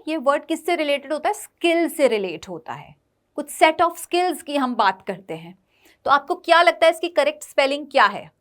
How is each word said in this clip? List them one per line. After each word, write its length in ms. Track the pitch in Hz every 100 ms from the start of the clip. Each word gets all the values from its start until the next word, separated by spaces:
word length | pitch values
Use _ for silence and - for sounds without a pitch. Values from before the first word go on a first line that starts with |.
| -
ये 100 | 320
वर्ड 280 | 262 285 -
किससे 300 | 320 320 349
रिलेटेड 380 | 294 285 277
होता 160 | 294 349
है? 40 |
स्किल 540 | 415 - _ 339 339 330
से 180 | - 269
रिलेट 420 | 220 190 160 -
होता 240 | 170 -
है, 220 | 120 - - _ _ _ -
कुछ 120 | 294
सेट 320 | - 320 311
of 160 | 339 339
स्किल्स 440 | - 349 359 311
की 160 | - 285
हम 180 | 262 233
बात 260 | 202 190 -
करते 260 | 185 202
हैं। 240 | 160 165 185 _ _ _ _ -
तो 60 |
आपको 240 | 285 - 359
क्या 260 | - 330
लगता 240 | 349 339 330
है 60 |
इसकी 180 | 330 339
करेक्ट 340 | 339 277 302
स्पेलिंग 440 | - - 277 285 294
क्या 140 | 269 208
है? 260 | 196 - _